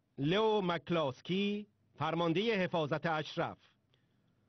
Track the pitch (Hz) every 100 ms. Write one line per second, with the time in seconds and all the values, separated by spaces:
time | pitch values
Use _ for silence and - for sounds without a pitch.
0 | _ - 143 190 220 214 185 170 - 170
1 | 147 123 - 180 202 208 208 _ _ -
2 | 151 165 170 165 226 214 180 175 147 156
3 | 170 156 151 - 135 95 _ _ _ _
4 | _ _ _ _